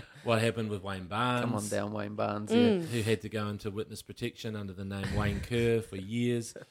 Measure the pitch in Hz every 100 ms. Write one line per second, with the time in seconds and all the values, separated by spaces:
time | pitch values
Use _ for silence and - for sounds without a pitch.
0 | - - 120 113 113 117 107 104 98 95
1 | 90 104 123 123 117 110 104 104 101 107
2 | 104 107 107 104 107 226 240 196 160 117
3 | 107 110 107 107 104 104 110 98 - 107
4 | - 104 120 - 117 107 98 92 98 98
5 | 98 101 104 98 - 120 117 117 110 98
6 | 95 117 120 120 113 - -